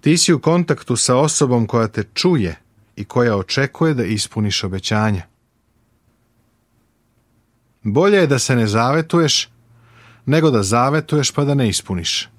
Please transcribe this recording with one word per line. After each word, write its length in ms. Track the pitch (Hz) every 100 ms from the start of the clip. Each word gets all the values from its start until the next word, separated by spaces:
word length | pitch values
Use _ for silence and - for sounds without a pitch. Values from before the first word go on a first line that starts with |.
Ti 160 | - 170
si 160 | -
u 60 | 160
kontaktu 560 | - 170 170 156 - 120
sa 200 | - 127
osobom 520 | 151 - 139 123 110
koja 200 | 120 113
te 160 | - 104
čuje 420 | - 180 170 92 80 _ _ _ -
i 80 |
koja 340 | 104 - 120 104
očekuje 560 | 92 - 135 - 165
da 100 | 139
ispuniš 600 | 98 107 - - 104 95
obećanja. 600 | 98 95 - 107 107 98 85 _ _ _ _ _ _ _ _ _ _ _ _ _ _ _ _ _ _ _ _ _ _ _ _ _
Bolje 340 | 110 107 190 202
je 100 | 165
da 120 | 135
se 160 | - 127
ne 120 | 110
zavetuješ, 840 | 107 120 151 160 170 160 - - _ _ _ _ _ - _ -
nego 260 | 151 160
da 120 | 120
zavetuješ 680 | 98 117 127 151 151 151 131
pa 140 | - 143
da 80 |
ne 160 | 143 120
ispuniš. 600 | 98 - 92 82 - -